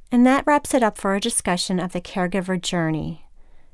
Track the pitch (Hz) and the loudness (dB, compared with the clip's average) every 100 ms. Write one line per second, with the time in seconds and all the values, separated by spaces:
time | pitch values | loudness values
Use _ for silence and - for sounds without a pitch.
0 | - 240 247 269 302 294 285 285 220 - | -2 4 6 4 4 2 2 2 2 0
1 | 202 196 233 - - 180 - 185 175 175 | -2 -2 -2 -4 -2 -2 -2 -2 -2 -6
2 | - 196 180 196 180 185 - 180 160 156 | -8 -4 -2 -2 -2 -4 -2 -2 0 -2
3 | 156 165 - - - - - | -4 -10 -14 -20 -20 -20 -20